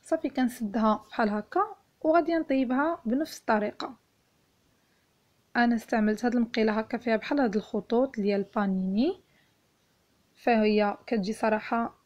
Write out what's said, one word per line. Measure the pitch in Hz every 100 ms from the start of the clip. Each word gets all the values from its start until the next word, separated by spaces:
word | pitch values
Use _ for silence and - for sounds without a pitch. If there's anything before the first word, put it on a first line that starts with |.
صافي | - 320 294
كنسدها | - 254 - 214 220 220 214 -
بحال | - 214
هكا | 208 208 359 427 392 _ _
وغادي | 311 330 320
نطيبها | 330 311 269 247 254 311 349
بنفس | 220 262 311 -
الطريقه. | - 220 208 - - 247 _ _ _ _ _ _ _ _ _ _ _ _ _ _ _ 240
انا | 240
استعملت | 233 - 226 214 214
هاد | 247
المقيله | 240 233 - 220
هكا | 214 220 233
فيها | - 220
بحال | - 285
هاد | 247 208
الخطوط | - 214 - 226 269 226
ديال | 202 202
بانيني، | 196 220 202 190 190 202 285 381 _ _ _ _ _ _ _ _ _ _ _
فهي | _ - 226 214 208 208 208 -
كتجي | 220 190
صراحه | 214 220 214 - 233 226 _